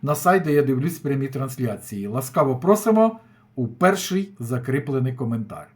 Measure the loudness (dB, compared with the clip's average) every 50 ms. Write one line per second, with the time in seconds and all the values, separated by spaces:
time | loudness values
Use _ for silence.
0 | -4 -2 -2 2 4 4 4 4 4 4 4 4 4 4 2 0 0 -2 -4 -4
1 | -4 -2 -2 -2 -2 -4 -4 -6 -6 -6 -4 -4 -4 -4 -4 -6 -10 -10 -8 -8
2 | -6 -4 -4 -6 -6 -2 0 0 0 2 0 0 4 4 4 4 4 2 4 4
3 | 4 4 2 -2 -12 _ _ _ _ _ _ -6 -6 -6 -2 2 2 4 4 2
4 | -2 -2 -2 -2 -2 -4 -8 -10 -8 -6 -4 -4 -2 -2 -2 -2 -2 -2 -2 0
5 | 0 -2 -2 -4 -4 -4 -4 -4 -6 -8 -10 -14 -16 -18 _